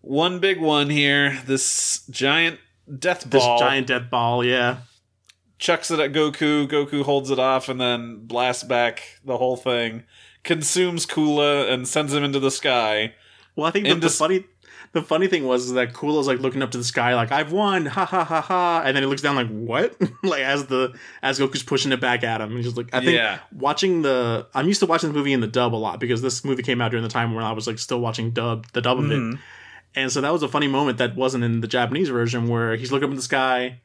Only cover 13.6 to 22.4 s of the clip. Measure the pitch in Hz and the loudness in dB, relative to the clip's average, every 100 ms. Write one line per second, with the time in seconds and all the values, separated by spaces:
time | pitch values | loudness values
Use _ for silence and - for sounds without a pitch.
13.6 | 156 202 202 165 160 - 156 190 190 _ | -2 0 0 2 2 2 2 0 -2 _
14.6 | _ - - 170 - 160 190 185 131 123 | _ -20 -6 -6 0 0 2 0 2 0
15.6 | 123 127 120 123 143 151 139 127 131 127 | 0 0 -2 -2 -2 0 2 0 0 -2
16.6 | 131 120 120 - 120 123 117 143 151 180 | -4 -4 -4 0 2 2 2 0 0 0
17.6 | 208 190 147 156 175 185 160 160 - 185 | 2 0 -2 -2 0 0 0 -2 0 0
18.6 | 175 165 135 139 135 139 143 139 117 107 | 2 2 2 2 0 0 0 0 -2 -4
19.6 | 113 123 - - 202 - 190 151 131 143 | -4 0 -2 0 -4 -2 -2 0 0 0
20.6 | 131 131 127 127 - - 135 135 135 - | 0 0 0 -4 -20 -6 -4 0 0 -2
21.6 | - 135 139 127 127 123 120 113 | -2 0 2 0 2 0 0 -2